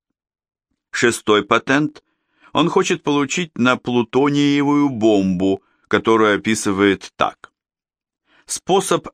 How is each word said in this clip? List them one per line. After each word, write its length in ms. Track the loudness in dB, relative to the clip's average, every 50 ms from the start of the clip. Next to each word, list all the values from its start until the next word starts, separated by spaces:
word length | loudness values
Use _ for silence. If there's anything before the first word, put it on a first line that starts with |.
| _ _ _ _ _ _ _ _ _ _ _ _ _ _ _ _ _ _
Шестой 520 | -6 -2 -2 -2 -2 -2 0 0 2 2 2
патент 600 | 0 -2 -2 0 0 0 0 0 -2 -6 -12 _ _ _ _ _ _ _ _ _ _ -4
он 160 | -2 -2 0
хочет 340 | 0 0 0 0 -2 -4 -4
получить 540 | -2 -2 -2 -2 -2 -4 -6 -6 -6 -4 -2
на 180 | 0 0 0
плутониевую 1120 | -2 -4 -2 -2 -2 -2 0 0 0 0 0 0 0 0 0 0 0 0 0 0 0 0 0
бомбу, 760 | 0 0 2 2 4 2 2 0 -2 0 0 -2 -2 -2 _ _ _ _ _ -2
которую 460 | -2 0 2 2 2 2 4 2 2 0
описывает 760 | 0 -2 -4 -2 -2 -2 0 2 2 2 2 0 -4 -10 _ -4
так. 340 | -4 -4 -4 _ -20 -20 _ _ _ _ _ _ _ _ _ _ _ _ _ _ _ _ _ _ _
Способ 640 | -12 -12 -8 -4 0 0 0 0 0 -2 -2 -4 -6